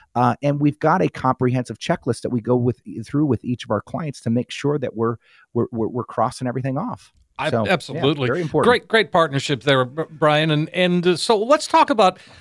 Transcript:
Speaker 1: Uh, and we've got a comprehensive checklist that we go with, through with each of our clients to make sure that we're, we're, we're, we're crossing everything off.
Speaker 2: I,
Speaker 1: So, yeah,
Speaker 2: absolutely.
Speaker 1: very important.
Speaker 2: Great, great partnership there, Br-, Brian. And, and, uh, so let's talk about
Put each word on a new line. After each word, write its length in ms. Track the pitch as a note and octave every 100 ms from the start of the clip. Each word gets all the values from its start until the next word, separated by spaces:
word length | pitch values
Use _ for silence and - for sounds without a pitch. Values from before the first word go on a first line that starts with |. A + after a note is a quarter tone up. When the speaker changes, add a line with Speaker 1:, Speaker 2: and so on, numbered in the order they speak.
| _
Speaker 1:
Uh, 220 | A#2+ B2 A2
and 180 | C#3+ C#3+
we've 160 | D3 C#3+
got 240 | D#3 F3+
a 80 | D#3+
comprehensive 720 | - C3 B2+ B2+ B2+ B2 A2
checklist 420 | - F3 C3 A#2
that 80 | -
we 100 | B2
go 160 | A2 B2
with, 280 | A#2+ - - A2
through 220 | A2+ C#3+ D3+
with 180 | A2+
each 200 | - A#2+
of 80 | A#2
our 100 | G#2
clients 400 | - - D#3 -
to 80 | A#2+
make 220 | A#2 A#2+
sure 260 | - C#3 D3
that 180 | B2 G#2+
we're, 200 | A2+ A2+ _ _ _
we're, 120 | A#2+ -
we're, 160 | A#2 G#2+
we're 160 | B2
crossing 440 | - - A#2 - B2+
everything 300 | B2+ C3+ C3+
off. 340 | A#3 - - _ _ -
Speaker 2:
I, 120 | D3
Speaker 1:
So, 160 | A#2 A2
yeah, 40 |
Speaker 2:
absolutely. 540 | F3+ - C#3 C3 D3 B2
Speaker 1:
very 160 | D#3
important. 260 | D#3+ D3+ G#3
Speaker 2:
Great, 200 | A#3+ -
great 240 | A3+ -
partnership 500 | F3+ D#3+ C#3 - C3
there, 240 | C#3+ C3+ B2+
Br-, 200 | D3 -
Brian. 400 | D#3 D3+ D3+ D#3
And, 200 | D3+ D#3+
and, 360 | F3+ F3+ F3+ F3
uh, 120 | E3+
so 200 | - G#3+
let's 300 | A3+ D4+ -
talk 240 | E4 D4+
about 260 | A#3 F#3 F#3 - -